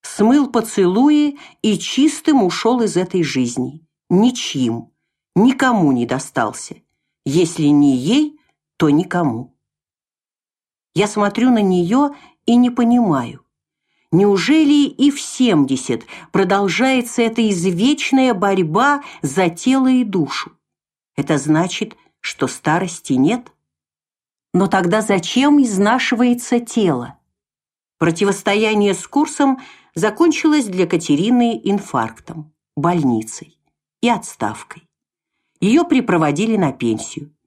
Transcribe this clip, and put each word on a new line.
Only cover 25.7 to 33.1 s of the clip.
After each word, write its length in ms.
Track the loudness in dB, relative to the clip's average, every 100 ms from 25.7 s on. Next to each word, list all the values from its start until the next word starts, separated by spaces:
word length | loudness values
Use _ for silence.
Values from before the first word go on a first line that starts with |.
| 2 0 0 -2 0 0 0 -2 -4
тело? 600 | -2 0 0 0 -6 -18 _ _ _ _ _ _ _ _
Противостояние 960 | -2 0 -2 -2 -2 0 0 2 0
с 120 | -2 -4
курсом 520 | -2 -2 0 0 0 -8 -20 _
закончилось 720 | -4 -2 0 -2 0 0 0 -2
для 220 | -2 -2
Катерины 720 | -2 0 0 2 2 0 -2
инфарктом, 880 | -2 -4 -4 -6 -6 -10 -16 -16 -16 _ _ -4
больницей 840 | -2 0 0